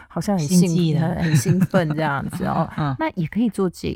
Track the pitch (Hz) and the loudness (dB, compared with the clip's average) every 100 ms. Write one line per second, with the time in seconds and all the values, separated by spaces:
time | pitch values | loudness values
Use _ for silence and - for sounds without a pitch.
0 | - - 208 196 147 180 180 170 165 151 | -10 -6 -2 0 2 4 4 2 2 2
1 | 165 170 165 156 - 175 185 190 160 151 | 0 0 0 2 2 2 2 2 0 0
2 | 156 139 - - 143 139 160 - 147 127 | -2 -2 -6 -6 -4 -2 -2 -4 -4 -2
3 | 320 185 160 202 240 - 190 - - | -4 -4 -4 -2 -2 0 -2 -2 -8